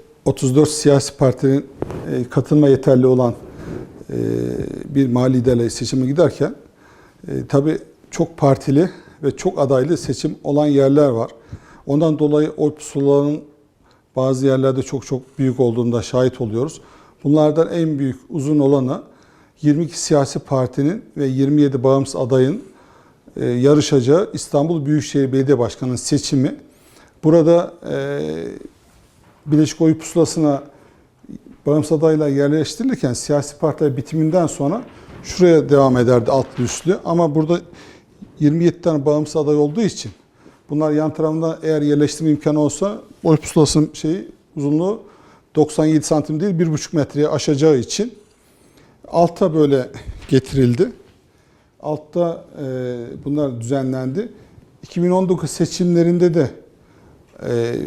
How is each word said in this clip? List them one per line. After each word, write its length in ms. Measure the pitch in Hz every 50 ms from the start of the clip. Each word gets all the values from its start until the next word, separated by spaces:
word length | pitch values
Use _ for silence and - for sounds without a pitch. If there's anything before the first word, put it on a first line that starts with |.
| - _ _ _ -
otuz 300 | - 131 - 139 131 127
dört 140 | 143 151 147
siyasi 480 | - - - 147 143 139 - - - -
partinin, 480 | 147 131 120 - - 135 135 143 143 - - - - - - - - -
e, 120 | 143 127 120 120
katılma 400 | - 143 131 - 160 151 147 139
yeterli 380 | 135 131 135 147 135 127 127 127
olan, 260 | 127 127 127 120 117 - - - - - - - - - - - - - - -
e, 60 | 64 60 58 57 58 58 60 60 62 - - - - - -
bir 220 | - 143 139 139 123
mahalli 300 | 120 123 127 131 131 127
idareye 320 | 117 131 123 117 117 113
seçime 360 | - - 123 117 - 131 127
giderken, 500 | 127 143 160 170 143 - - 139 180 247 - - _ _ _ _ _ - _ _ _ _ _ - -
e, 40 | - 65 - -
tabii 280 | - 139 139 156 - - - - _ _ _ _
çok 260 | - - 165 - - -
partili 520 | - 139 135 - - - 135 143 175 180 - - - - - - 151
ve 140 | 139 127 -
çok 220 | - 185 185 -
adaylı 380 | 143 123 139 127 131 151 170 143
seçim 380 | - - 131 - - 156 175 - -
olan 220 | 147 143 147 151
yerler 420 | 147 143 139 135 135 139 147 147 139
var. 240 | 120 113 120 - - - - - - - - - - - -
Ondan 340 | - 139 151 160 160 156 139
dolayı 300 | 151 147 147 151 151 151 - -
oy 180 | 151 147 147
pusulalarının 680 | - - - - 143 139 139 143 143 143 147 151 156 - - _ _ _ _ _ _ _ _ _ _ _ _ -
bazı 300 | 131 131 131 135 127 135
yerlerde 360 | 135 131 131 131 135 131 135
çok 240 | 135 - - 131 -
çok 340 | - 139 123 - - _ -
büyük 200 | 135 131 120 131
olduğunda 420 | 131 120 113 123 120 120 120 117
şahit 400 | 101 - - 123 127 131 127 -
oluyoruz. 400 | 127 110 104 117 131 160 - - - - - - _ _ _ _ -
Bunlardan 480 | 143 147 156 151 151 143 160 165 - -
en 260 | 175 165 160 156 135
büyük 200 | 139 131 123 - _ -
uzun 300 | - 160 131 147 156 147
olanı 420 | 139 135 143 139 127 123 147 214 - - _ _ _ _ _ _ _ _ _ _
yirmi 220 | - 147 147 151 170
iki 160 | 151 - -
siyasi 400 | - - 160 143 139 - - 156
partinin 680 | - - 139 131 127 123 - - 139 151 190 226 - - - 151
ve 80 | 143
yirmi 360 | 135 131 131 139 139 147 151
yedi 220 | 147 139 131 135 120
bağımsız 320 | 131 135 139 139 - -
adayın, 480 | 87 135 117 135 131 127 135 165 240 - - - _ _ _ _ _ _ _ _ _ _ _ -
e, 100 | - 127
yarışacağı 840 | 127 120 123 127 139 151 151 143 - 151 135 120 123 147 175 208 - -
İstanbul 520 | 156 - - - 147 143 165 175 160 139
Büyükşehir 480 | 143 151 151 123 - - 143 139 131 123
Belediye 260 | 135 135 135 143 117
Başkanı'nın 360 | 120 107 - - 127 127 123
seçimi. 600 | 120 - - 151 143 - - - 135 127 170 - - - _ _ _ _ _ _ _ _ _ _ _ -
Burada, 500 | 156 160 170 156 160 170 170 175 - - - - -
e, 320 | 147 139 139 139 143 143 151 156 156 165 170 - - - - - _ _ _ _ _ _ _ _ _ _ _ _ _ _ - 147
bileşik 340 | 147 151 156 143 - -
oy 160 | 170 160 156 156
pusulasına 680 | - - - 175 160 151 - 175 156 147 139 135 - - - - _ _ _ _ _ _ _ _ _ - - - - - - - -
bağımsız 320 | 143 147 151 147 - 165 151
adaylar 300 | 156 160 156 151 151 147
yerleştirilirken 840 | 139 139 143 143 147 160 147 - - - 233 269 247 - - 135 120
siyasi 440 | - - - 147 147 143 - - -
partiler 400 | - 156 135 - 160 147 127 131
bitiminden 500 | 127 - 156 160 156 156 156 185 170 147
sonra 360 | - - 147 143 180 240 254 - - - - - - - -
şuraya 460 | - - - 180 175 165 156 135 135
devam 280 | 143 139 135 131 127 127
ederdi 340 | 123 117 127 120 113 120
altlı 320 | 135 135 123 - - - 123
üstlü. 340 | 113 - - - 156 190 233 -
Ama 300 | - 170 175 170 160 147
burada 240 | 160 156 156 175 175 - - - - - - - - _ _ _ - - - - -
yirmi 240 | 151 143 151 165 170
yedi 180 | 170 160 -
tane 240 | - 175 160 143 135
bağımsız 300 | 151 147 151 151 147 -
aday 200 | 160 151 147 151
olduğu 260 | 147 147 147 151 220
için 300 | 226 180 - - - 107 92 _ _ _ _ _ - - _ _ _ -
bunlar 220 | 147 151 156 156
yan 220 | 151 151 156 156 151
tarafında 460 | - 156 156 156 160 165 165 160 165 160
eğer 180 | 156 156 151
yerleştirme 500 | 147 147 147 143 147 147 - - 160 156
imkanı 280 | 147 143 - 156 151 151
olsa 420 | 151 143 135 - 190 202 208 - - - - _ -
oy 140 | 170 156 147
pusulasının 520 | - - - 175 151 - - 156 151 156 -
şeyi, 380 | - - 156 165 196 214 - - _ _ _ -
uzunluğu 460 | 160 139 143 147 156 170 190 220 226 - - _ _ _ _ _ _ _ _ -
doksan 300 | 156 147 147 - - 156
yedi 200 | 156 156 151 147
santim 340 | - 165 151 139 - 156 151
değil, 200 | 180 208 185 160
bir 120 | 180 160
buçuk 220 | 151 143 - - -
metreye 340 | 160 139 - - 143 147 151
aşacağı 500 | 156 139 - - 151 135 151 160 151 123
için 360 | 110 - - - 208 247 - - - _ _ _ _ _ _ _ _ _ _ _ _ _ _ _ - -
alta 460 | - 165 175 170 175 - 202 180 151
böyle 360 | 160 151 143 139 135 123 - - - - - - - - -
getirildi. 600 | 143 131 - - - 135 131 123 120 120 190 254 - - - _ _ _ _ _ _ _ _ _ _ _ _ _ _ _
Altta, 640 | - 147 151 147 151 - - 180 175 170 165 - - - - -
e, 340 | 147 131 127 127 127 123 123 120 117 120 135 147 143
bunlar 360 | 139 143 147 147 135 123 120
düzenlendi. 680 | 113 117 139 139 135 131 131 131 131 131 135 180 226 240 - - - _ _ - - _ _ _ -
İki 200 | - - 175 170
bin 80 | 180
on 180 | 180 185 190 180
dokuz 220 | 185 156 - 143
seçimlerinde 840 | - - 180 - - - 185 175 175 170 170 175 175 175 180 175 160
de, 160 | 170 143 117 - - - _ _ _ _ _ _ _ _ - - _ _ _ - - -
e, 300 | - 123 117 117 117 120 - -